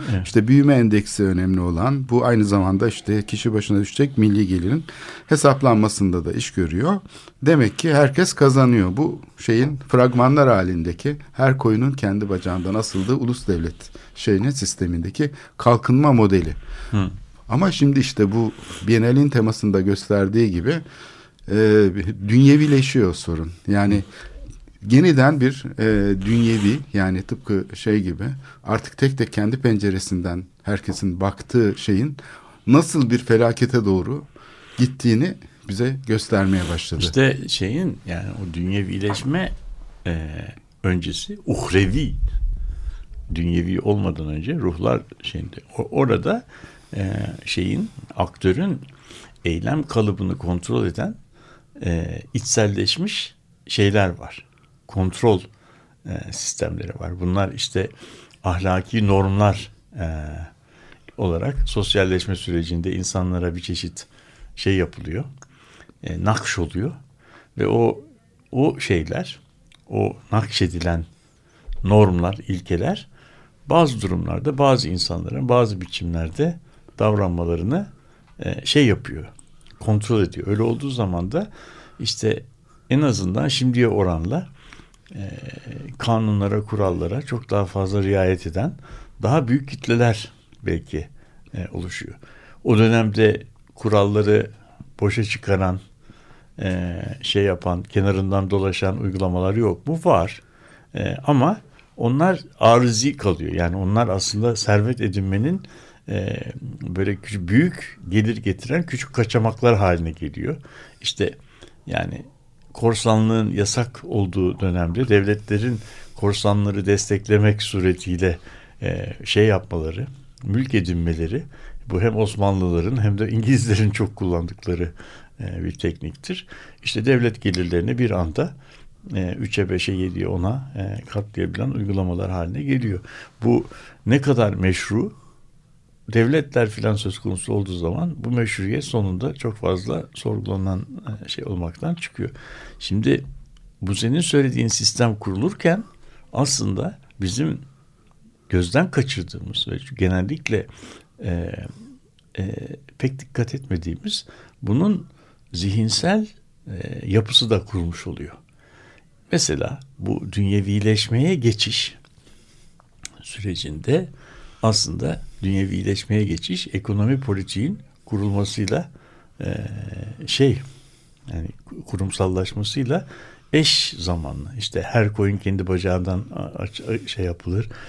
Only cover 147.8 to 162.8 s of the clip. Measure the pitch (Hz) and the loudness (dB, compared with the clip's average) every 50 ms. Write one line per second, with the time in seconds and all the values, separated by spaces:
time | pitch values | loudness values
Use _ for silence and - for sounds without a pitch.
147.8 | _ _ _ _ _ _ _ _ _ - _ _ _ - - 90 90 85 90 139 | _ _ _ _ _ _ _ _ _ -20 _ _ _ -2 0 0 0 2 2 2
148.8 | 180 180 - 139 - - - - 87 - - - - - - - - - - - | 2 2 2 0 0 0 -2 -6 -8 -8 -10 -14 -12 -8 -4 -4 -4 -4 -6 -8
149.8 | - - 127 - 95 92 92 92 92 104 147 160 - - 110 101 - - - - | -8 -8 -4 0 0 2 2 2 0 -2 -4 -6 -4 -2 -2 -2 -4 -4 -14 -20
150.8 | - - - - - _ _ - - 101 87 85 85 50 - - - - - - | -20 -20 -20 -20 -20 _ _ -10 -6 -4 -4 -4 -4 -6 -8 -10 -12 -14 -16 -18
151.8 | - 262 - - _ _ _ _ _ _ - - 95 98 - - - - - - | -20 -20 -20 -20 _ _ _ _ _ _ -10 -8 -6 -6 -6 -8 -10 -12 -16 -16
152.8 | - - - - - 131 135 131 - - - - 117 - - 135 - - 95 85 | -18 -20 -12 -6 -4 -4 -4 -6 -16 -10 -4 -4 -4 -4 -4 -10 -8 -6 -6 -6
153.8 | 80 85 82 - - 214 214 - - - - - - - _ - - - 104 131 | -4 -6 -8 -8 -8 -6 -6 -8 -8 -10 -20 -20 -20 -20 _ -10 -4 -2 0 2
154.8 | 175 208 208 - - - - _ _ _ _ _ _ _ - 87 87 98 98 110 | 2 2 2 0 -4 -12 -20 _ _ _ _ _ _ _ -8 -4 -4 -2 0 0
155.8 | 110 110 - - - 170 196 220 214 208 - - - _ _ _ - - - 90 | 0 0 0 0 0 2 2 0 0 -4 -8 -20 -20 _ _ _ -16 -14 -12 -10
156.8 | - - - - - - 92 110 107 107 - - 123 110 110 95 - - - 98 | -10 -10 -10 -8 -4 2 2 2 2 4 2 2 4 4 2 0 0 -2 -4 -4
157.8 | 85 85 85 - - 90 78 - 71 73 - - _ _ _ _ _ _ _ - | -2 -4 -6 -8 -10 -10 -10 -10 -12 -14 -16 -18 _ _ _ _ _ _ _ -20
158.8 | - - - - _ _ _ _ _ - - 165 - - 78 69 - - - - | -20 -20 -20 -20 _ _ _ _ _ -2 0 0 0 0 -2 -2 -4 -6 -6 -10
159.8 | - - - - 95 101 104 - - 98 95 104 101 98 101 101 98 98 101 104 | -14 -20 -16 -10 -4 -4 -4 -4 -4 -6 -2 0 0 2 2 2 2 2 0 0
160.8 | 104 107 107 107 - - 117 117 135 170 190 160 117 117 107 104 - 113 113 - | 2 2 2 2 2 0 2 2 2 2 2 2 2 2 2 2 -2 -2 -2 -4
161.8 | - - - - - - _ - _ - - - _ _ - - - - - _ | -4 -6 -8 -14 -20 -20 _ -20 _ -20 -20 -20 _ _ -20 -20 -20 -20 -20 _